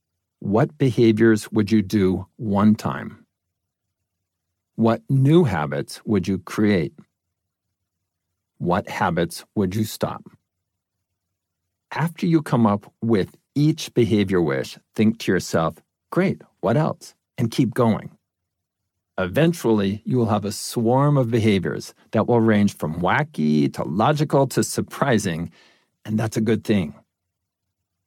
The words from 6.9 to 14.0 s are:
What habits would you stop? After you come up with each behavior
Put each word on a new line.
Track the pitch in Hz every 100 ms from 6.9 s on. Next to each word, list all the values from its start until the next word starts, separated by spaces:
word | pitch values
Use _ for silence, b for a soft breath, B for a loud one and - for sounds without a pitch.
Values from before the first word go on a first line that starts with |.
| - - _ _ _ _ _ _ _ _ _ _ _ _ _ _ -
What | 87 87 -
habits | - 98 85 85 - -
would | - 95 104
you |
stop? | 107 - 78 - - - _ _ _ _ _ _ _ _ _ _ _ _ _ _ _
After | 127 165 - 180
you | 165
come | 151 127 110
up | 101 - _
with | 113 107 87 - _ -
each | 151 160 -
behavior | -